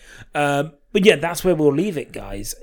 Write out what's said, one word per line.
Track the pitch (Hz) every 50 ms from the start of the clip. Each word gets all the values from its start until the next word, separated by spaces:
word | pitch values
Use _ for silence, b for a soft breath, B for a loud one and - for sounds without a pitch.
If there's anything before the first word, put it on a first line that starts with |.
| B B B B B B -
Um, | 151 147 143 143 143 147 160 - _ _ _
but | - 214 185
yeah, | 214 165
that's | 135 160 170 170 - -
where | 185 175
we'll | 156 151 147 139
leave | 151 190 214 170
it, | 139 113 -
guys. | - 107 104 98 98 98 107 120 - -